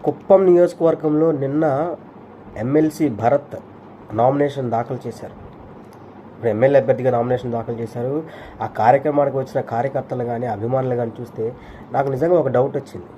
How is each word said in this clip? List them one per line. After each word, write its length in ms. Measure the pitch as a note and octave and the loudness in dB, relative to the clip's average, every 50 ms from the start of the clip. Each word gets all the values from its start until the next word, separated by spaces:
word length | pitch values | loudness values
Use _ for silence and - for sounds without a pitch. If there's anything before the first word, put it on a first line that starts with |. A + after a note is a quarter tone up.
| - | -2
కుప్పం 400 | D#3 C3+ - - - G3+ F#3+ F#3+ | -2 -4 -4 4 6 6 6 8
నియోజకవర్గంలో 880 | F3+ F3 F3 F3 E3+ F3 - E3 E3 D#3 D#3+ D#3 D#3 D3+ D3+ D#3+ E3 | 6 6 6 6 4 2 0 2 2 2 2 0 0 2 4 2 2
నిన్న 640 | D#3 C#3 C#3 C3+ C#3 D3+ D#3+ D#3 C3+ C#3 D#3+ F3 D#3+ - - - - - - - - - - - - | 2 0 -2 -2 0 0 0 0 0 0 -2 -4 -6 -10 -14 -20 -20 -20 -20 -20 -20 -20 -20 -16 -10
ఎమ్మెల్సీ 520 | - A2 B2+ C#3 D#3 D#3 D#3 D#3 - E3 C#3+ | -8 -4 0 2 2 2 2 0 0 -2 -2
భరత్ 480 | A2+ G#2 A2+ A#2+ C3+ D3 - - - - - - - - - - - - - - | -2 0 2 2 2 2 -2 -6 -16 -16 -16 -18 -20 -20 -20 -20 -20 -20 -16 -8
నామినేషన్ 580 | - A2 A2+ C3 C#3 D3 C#3+ C#3+ B2+ C#3 C3 A#2+ | -2 2 2 2 4 2 0 0 -2 -4 -6 -2
దాఖలు 280 | A2 A2+ A#2+ - C3+ A#2 - | -2 -4 -4 -4 -8 -8 -8
చేశారు. 260 | A#2+ A2+ - A2+ - - - - - - - - - - - - - - - - - - - - - | -12 -12 -12 -14 -16 -16 -18 -20 -20 -20 -20 -20 -20 -20 -20 -20 -20 -20 -20 -20 -20 -20 -20 -20 -20
ఇప్పుడు 160 | - - A#2 A2+ | -18 -4 -2 -2
ఎమ్మెల్యే 320 | G#2+ G#2+ B2 C3+ C#3+ C3+ | 0 4 2 4 4 4
అభ్యర్థిగా 300 | B2 A#2+ B2 A2+ B2+ C3 | 4 4 0 0 2 0
నామినేషన్ 420 | B2+ A#2 A#2 B2 B2+ A#2+ B2 B2 | 0 0 0 0 -2 -2 -2 -4
దాఖలు 220 | A#2 A#2 A2+ B2 A#2+ | -6 -6 -6 -6 -6
చేశారు. 480 | A2+ A#2 G#2+ - A#2+ A#2+ C3 C#3+ D#3 E3 E3 - - - - - - | -8 -8 -8 -6 -6 -6 -4 -4 -6 -6 -8 -16 -18 -18 -18 -10 -8
ఆ 40 | A2 | -8
కార్యక్రమానికి 720 | A#2 - - G#2+ A#2 C3 C#3 C3+ D3+ C#3+ D3 C#3+ C#3 B2+ | -8 -2 2 4 4 4 4 2 2 2 2 0 2 0
వచ్చిన 240 | C3+ C3 - - C#3 | -4 -6 -4 -4 -6
కార్యకర్తలు 640 | A#2 - A#2+ A2+ B2 C#3 C3 C3+ C3 - C#3 B2 B2 | -4 -4 -4 -2 -2 -2 -4 -6 -6 -6 -6 -6 -4
కానీ, 220 | A#2+ A#2+ A#2 B2 | -4 -4 -4 -4
అభిమానులు 480 | A#2+ G#2+ G2+ G#2+ A#2+ C3 C3 B2+ C3 B2 | -6 -6 -4 -4 -2 -2 -2 0 0 -2
కానీ 180 | A#2+ A#2+ A#2 A2+ - | -2 -2 -4 -6 -10
చూస్తే 360 | A#2+ A2+ - - A2 A2+ C3 - - - - - - - | -14 -14 -8 -6 -6 -6 -6 -10 -18 -20 -18 -20 -18 -6
నాకు 160 | - C3 C#3 C#3 | -2 -2 0 0
నిజంగా 260 | C3+ B2 D3+ E3+ F3+ | 0 0 2 2 4
ఒక 140 | E3+ C#3+ C3 | 2 2 2
డౌట్ 280 | A#2 B2 B2+ D3 - | 2 2 2 2 0
వచ్చింది. 300 | C#3+ C3 - - - F2 - - | -6 -8 -8 -16 -16 -16 -16 -20